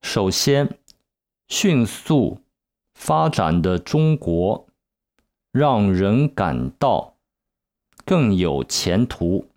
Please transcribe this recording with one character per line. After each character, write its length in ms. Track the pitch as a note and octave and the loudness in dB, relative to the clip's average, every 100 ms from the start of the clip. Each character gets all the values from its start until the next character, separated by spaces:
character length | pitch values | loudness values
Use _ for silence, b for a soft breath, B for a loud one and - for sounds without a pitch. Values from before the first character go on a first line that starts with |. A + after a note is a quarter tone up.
首 260 | - - F#2+ | -4 -2 0
先， 520 | F#2+ - C#3 C#3+ - _ _ _ _ _ _ _ | 0 0 0 0 -6 _ _ _ _ _ _ _
迅 400 | - G#3 D3 A2+ | -2 0 2 0
速 540 | - - D3+ G2+ - _ _ _ _ _ | -4 -2 0 0 -4 _ _ _ _ _
发 340 | _ - D#3 D#3+ | _ -2 0 0
展 340 | - E2+ E2+ | 0 0 0
的 160 | E2+ F2+ | 0 -2
中 380 | - D3+ D#3 D3+ | -2 0 2 0
国 500 | - E2+ F2+ - - _ _ _ _ _ _ _ _ | -2 -2 0 -4 -8 _ _ _ _ _ _ _ _
让 420 | B2 D3 A#2+ G2+ | 0 2 2 2
人 400 | F#2 G2 A2 D3 | 2 2 2 0
感 380 | - F#2 B1+ B1+ | 0 -2 -2 -6
到 440 | - C#3 F#2+ - _ _ _ _ _ _ _ _ _ | -2 0 0 -4 _ _ _ _ _ _ _ _ _
更 320 | - F#3 B2+ F#2+ | -2 0 2 2
有 260 | F2 C#2 | 0 -2
前 440 | - - - F2+ B2 | -4 -4 0 0 0
途。 420 | - F2 F#2+ - | -2 -2 -2 -4